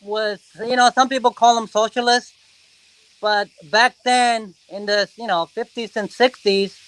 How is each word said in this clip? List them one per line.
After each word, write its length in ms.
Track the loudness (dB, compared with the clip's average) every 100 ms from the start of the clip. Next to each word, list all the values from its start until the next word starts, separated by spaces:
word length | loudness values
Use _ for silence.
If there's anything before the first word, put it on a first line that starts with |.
was, 400 | -8 -6 -4 -8 _ -14
you 140 | -6 2
know, 160 | 2 2
some 140 | 0
people 220 | 2 -2
call 260 | 2 2 2
him 100 | 0
socialist, 640 | -2 -2 -2 0 0 -2 _ _ _ _ _ _ _ _ _
but 280 | -2 -2 -2 _ -4
back 240 | 2 2 0 -2
then 500 | 0 2 -2 -6 -20 _
in 160 | -14 -4
the, 220 | -2 -2 _
you 100 | -4
know, 200 | -4 -4
fifties 500 | -6 -10 -8 -10 -6
and 140 | -8
sixties 680 | 0 0 0 -2 -2 -2 -8